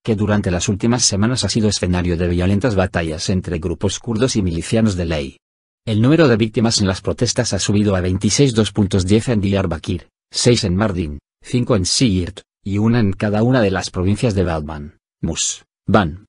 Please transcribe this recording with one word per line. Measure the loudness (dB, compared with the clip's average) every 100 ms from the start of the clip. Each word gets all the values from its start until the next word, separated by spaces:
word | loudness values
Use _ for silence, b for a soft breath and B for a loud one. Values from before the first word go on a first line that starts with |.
que | -4
durante | -2 0 0 0
las | -2 -2
últimas | 0 0 0
semanas | 0 0 0 0
ha | -2
sido | 0 0
escenario | 0 0 0 0 0
de | 0
violentas | 0 2 2 2 0
batallas | 0 -2 -4 -4 -2
entre | -2 -2 -4
grupos | -4 -4 -4 -4
kurdos | -6 -2 0 0
y |
milicianos | -2 -4 -2 0 2
de | 0 -2
ley. | -4 -6 -12 _ _ _ _
El | -4 2
número | 4 6 4
de | 4
víctimas | 2 0 0 2
en | 0
las | 0
protestas | -4 -2 -2 -2 -2
ha | -2
subido | 0 2 2 2
a |
veintiséis, | 0 0 0 2 2
dos | 2 0
puntos, | 0 0 0 2
diez | 2 2
en | 0
Diyarbakir, | 0 0 0 -4 -6 -8 -8 _ _
seis | -2 2 2
en | 2 0
Mardin, | 0 -2 -6 -8 -14 _
cinco | -6 -4 0
en | 0
Siirt, | 0 0 2 2 -2 -8 -20 _
y | -6 -2
una | 2 2
en | 0
cada | 0 -2 0
una | 2 2
de | 2
las | 0 -4
provincias | -2 -2 0 0 0
de |
Batman, | -2 -2 -6 -10 -14 -18 _ _
Mus, | -6 -4 -6 -6 -14 _
Van, | 0 2 2 -4